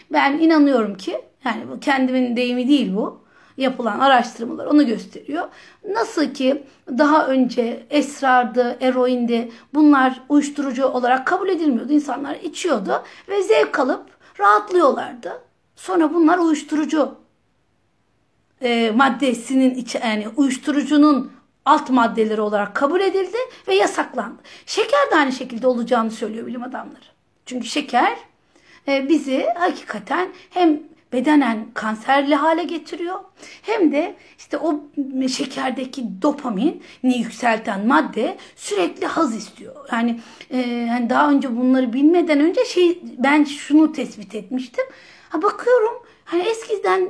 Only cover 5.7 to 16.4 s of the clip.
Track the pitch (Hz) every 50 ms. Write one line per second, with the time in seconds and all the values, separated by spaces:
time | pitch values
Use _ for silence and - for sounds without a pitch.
5.7 | - _ - - 403 466 440 - - 339 285 - - - 262 262 294 294 - -
6.7 | _ _ _ - 254 233 302 285 311 311 - 262 269 262 247 - - 247 226 233
7.7 | 233 - - _ 294 294 262 - - - 277 262 254 247 240 233 233 247 247 240
8.7 | 240 - 262 254 254 254 247 254 254 247 240 233 233 233 233 233 - - - _
9.7 | - 302 302 294 285 262 262 254 254 - - - 285 294 285 - - 294 277 277
10.7 | 226 254 269 - - 247 247 240 254 262 262 - 349 381 381 381 370 320 320 294
11.7 | 240 220 - 240 302 294 - 277 240 269 277 277 320 - - 311 - - - 349
12.7 | 277 208 190 - - - - - - - - - 403 403 370 - - - - -
13.7 | - 311 262 262 370 - - - _ _ _ - _ - 403 403 415 415 415 -
14.7 | 359 359 320 262 226 - - - - - - 170 - - - _ _ _ _ _
15.7 | _ - - 370 370 349 320 277 330 349 320 311 359 370